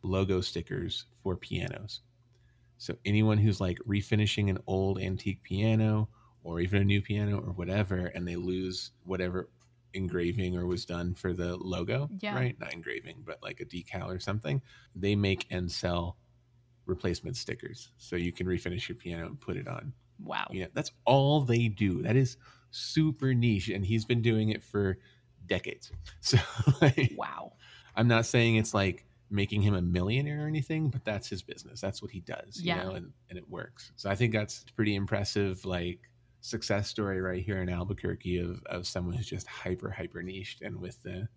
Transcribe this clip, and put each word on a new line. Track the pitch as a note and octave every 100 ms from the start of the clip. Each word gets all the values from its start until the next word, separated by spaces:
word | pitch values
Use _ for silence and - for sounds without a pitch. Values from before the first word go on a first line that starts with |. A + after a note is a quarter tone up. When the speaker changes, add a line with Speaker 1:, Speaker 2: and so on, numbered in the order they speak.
Speaker 1:
logo | G2+ F#2+ G2 F#2
stickers | F#2 - E2 F#2 F2 - - _
for | G2 F2+
pianos. | - F#2 F2 - G#2+ - _ _ _ _ _ _ _ _
So | - -
anyone | G2+ G#2 A2 G#2+
who's, | G#2+ F#2+
like, | F#2+ F2
refinishing | - G2+ - G#2+ G#2 - G2+
an | F#2 -
old | F#2+ F#2+ F#2+
antique | F#2+ F#2 - F#2+
piano | - F#2+ A2 A2 A2 G#2+ A2 _ - _
or | E2 E2+
even | F2+ G2
a | G2
new | G2+
piano | G2 G#2 G#2 G2+
or | -
whatever, | F2+ F2 G2 G2+ F#2 F2+
and | - F2
they | F2
lose | F2+ F#2 F#2 F2+ - _
whatever | F2 F#2 F2+ F#2 - _ _ _ _
engraving | F#2+ F#2 F2 F2 F2 F#2 F2+
or | F2
was | F2 -
done | F2 F2 F2+
for | F#2
the | F2 F2 F2+
logo, | F#2 F2+ F2+ A#2+ C#3+ G3
Speaker 2:
Yeah. | G#3 B2+
Speaker 1:
right? | B2+ -
Not | -
engraving, | E2+ C#2+ - - D#2+ -
but, | D2+
like, | G2+ -
a | -
decal | F2 - F#2+ F#2+
or | F#2
something. | - G2+ - C#3 - - - F2+
They | G2 G#2
make | G2 F#2+ -
and | F2+ F2
sell | - F2 F2 E2+ - _ _ _ _ _ _ -
replacement | F#2 F#2 F2 F2 -
stickers. | - - - - - _
So | - F2+
you | F2
can | - F#2
refinish | F2 F2+ F2+ -
your | F2
piano | F2 E2+ E2
and | C#3+
put | - F#2
it | -
on. | E2 C#3+ - _ -
Speaker 2:
Wow. | - - -
Speaker 1:
Yeah, | F#2+ F#2
that's | - - _ -
all | C#3 C#3 D3+
they | C3 A#2 A#2+
do. | G2 G2+ F2
That | E2+ B2
is | B2+ - - - _
super | - - D#3 D#3 - C3+
niche, | B2 A#2 G#2 F2
and | G2 F#2+
he's | A2+ A2
been | A#2+
doing | A#2 A2 G#2+
it | G#2
for | - G#2 G2 F#2 - _ _ _ F2+
decades. | F2+ - - - - -
<laughs> | -
So, | - A2+ - - B2 C3
like, | D3 - C3 -
Speaker 2:
Wow. | - - - _ - - - -
Speaker 1:
I'm | A#2+
not | A2+ A#2
saying | B2 A#2 A2+
it's, | G#2+
like, | G#2 F#2+ F2 - _ _
making | G2+ G2+ G#2
him | G2+
a | G2
millionaire | F2 F2 F#2 B2 D3 D3 D3+
or |
anything, | D#3 C3+ D#3 D#3
but | B2
that's | - G#2 -
his | F#2+
business. | - - - A2+
That's | G2 -
what | G#2
he | F#2
does, | F2 - - -
you | F3
Speaker 2:
Yeah. | E3+
Speaker 1:
know, | -
and, | - E2+ - _
and | F2+
it | -
works. | F2 E2 - - -
So | G2+
I | G2
think | A#2+
that's | G#2+ G#2+ - - -
pretty | G#2+ G2+
impressive, | G2 G2+ G2+ G#2 G2 F#2 F#2+
like, | F2+ F2 F2 - _ _ _
success | - A2+ - G#2 G#2
story | - G2+ F#2+
right | F#2 F#2
here | F2+ F#2+
in | F2+
Albuquerque | F2 F2+ G2+ F#2+ F#2 F2+ F2+
of, | F2 F2+ -
of | F2+ F2
someone | F#2+ F2 A2+
who's | G#2
just | G2 -
hyper, | - F#2 F#2 G#2
hyper | F#2+ F2+ F2+
niched. | F2+ F#2+ G2 -
And | G#2 G#2+
with | F2+ -
the | - F#2 A2